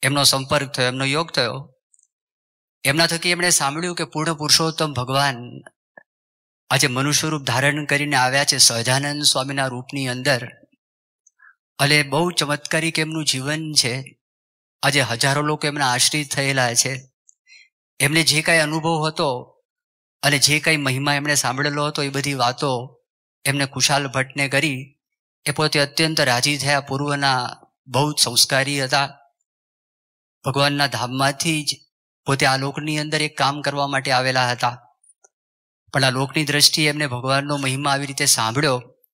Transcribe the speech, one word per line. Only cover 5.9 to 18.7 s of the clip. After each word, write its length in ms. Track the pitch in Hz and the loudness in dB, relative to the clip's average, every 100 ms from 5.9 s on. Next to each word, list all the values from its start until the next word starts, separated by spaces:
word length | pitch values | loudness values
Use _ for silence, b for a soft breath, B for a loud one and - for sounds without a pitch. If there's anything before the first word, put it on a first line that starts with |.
| - _ _ _ _ _ _ _ | -20 _ _ _ _ _ _ _
આજે 160 | 135 139 | 0 0
મનુષ્ય 420 | 127 139 143 156 | 0 0 0 0
રૂપ 140 | 156 | -4
ધારણ 420 | 131 120 139 147 | -2 0 0 0
કરીને 320 | 143 143 147 139 | -2 -2 0 2
આવ્યા 280 | 127 131 | 2 2
છે 140 | 143 139 | 2 4
સહજાનંદ 640 | - 117 117 131 143 147 | 4 4 0 0 0 0
સ્વામીના 440 | 147 143 135 139 135 | 0 0 -2 -2 -4
રૂપની 420 | 123 131 139 131 | -4 -10 -6 -6
અંદર. 400 | 123 127 131 123 - _ _ _ _ _ _ _ _ b b _ _ | -4 0 0 -2 -16 _ _ _ _ _ _ _ _ b b _ _
અને 240 | 139 151 | 2 2
બહુ 280 | 143 135 175 | 2 0 0
ચમત્કારિક 680 | 170 143 147 - 165 160 165 | 0 -2 -2 -2 -2 -2 -2
એમનું 260 | 156 160 | -4 -2
જીવન 480 | 151 131 131 151 160 | -2 -4 -2 -4 -2
છે. 480 | 147 123 127 135 - _ _ _ _ _ _ | 0 0 -2 -8 -20 _ _ _ _ _ _
આજે 180 | 139 143 | 0 2
હજારો 420 | 127 117 139 139 | 0 0 0 0
લોકો 240 | 147 151 151 | 0 -2 -2
એમના 260 | 147 139 | -2 0
આશ્રિત 400 | 123 - 151 143 | 2 0 0 -4
થયેલા 420 | - 139 135 123 | -2 0 2 0
છે. 380 | 120 131 135 - _ _ _ _ B B _ _ _ | 2 0 -2 -12 _ _ _ _ B B _ _ _
એમને 220 | 143 156 | 0 2
જે 200 | 151 143 | 4 2
કાંઈ 160 | 160 165 | 4 2
અનુભવ 480 | 151 | 2